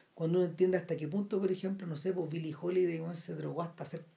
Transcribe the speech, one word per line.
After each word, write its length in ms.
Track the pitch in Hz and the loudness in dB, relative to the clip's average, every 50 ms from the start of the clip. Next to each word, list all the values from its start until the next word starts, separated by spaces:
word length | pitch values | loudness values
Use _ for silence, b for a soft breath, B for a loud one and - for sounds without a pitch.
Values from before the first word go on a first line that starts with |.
| B B B | B B B
cuando 240 | - 165 165 170 180 | -2 0 4 4 4
uno 80 | 180 170 | 4 4
entiende 300 | 170 - 185 185 185 180 | 4 4 4 6 6 4
hasta 180 | 180 - 165 | 2 0 -2
qué 120 | 160 156 151 | -2 -2 -2
punto, 300 | 170 202 202 - 220 196 | -2 -2 -2 0 0 0
por 100 | 196 190 | 2 2
ejemplo, 360 | 185 185 - 190 196 190 185 | 0 0 0 -4 -4 -2 -4
no 100 | 170 156 | -6 -6
sé, 160 | 143 - 190 180 | -4 -2 -2 0
pues, 160 | 180 165 147 | 0 0 -2
Billie 240 | 156 165 160 156 147 - | -2 -4 -4 -4 -6 -4
Holiday, 420 | 170 175 185 185 180 170 165 160 | -4 0 2 4 4 4 2 0
weón, 160 | 165 170 175 | -4 -6 -6
se 180 | - - 170 165 | -8 -8 -8 -6
drogó 280 | 156 151 147 139 156 175 | -6 -4 -4 -4 -4 -4
hasta 200 | 170 - - 143 | -6 -6 -10 -12
hacer 200 | - - - - - _ | -8 -8 -10 -10 -12 _